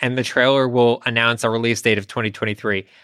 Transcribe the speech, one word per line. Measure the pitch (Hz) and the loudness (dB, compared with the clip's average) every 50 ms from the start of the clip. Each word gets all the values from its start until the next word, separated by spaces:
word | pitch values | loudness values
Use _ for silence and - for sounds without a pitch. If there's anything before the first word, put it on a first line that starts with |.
and | - 123 127 | -4 -4 -2
the | 131 120 | -4 -4
trailer | - - 127 123 135 139 139 131 | -2 0 2 2 4 4 2 2
will | 127 120 123 120 117 117 - - | 2 2 4 4 4 2 0 -2
announce | 120 117 117 117 117 120 113 - | -2 0 2 2 2 0 0 -2
a | 113 | -2
release | 113 113 117 117 113 - | -2 0 0 0 0 0
date | - 117 107 101 | 0 0 0 0
of | 98 | -2
twenty | - - 123 110 110 | -6 -6 -4 -4 -4
twenty-three. | 98 - 110 107 104 - - 107 101 95 95 _ _ _ | -4 -4 -4 -4 -4 -4 -4 -4 -4 -4 -6 _ _ _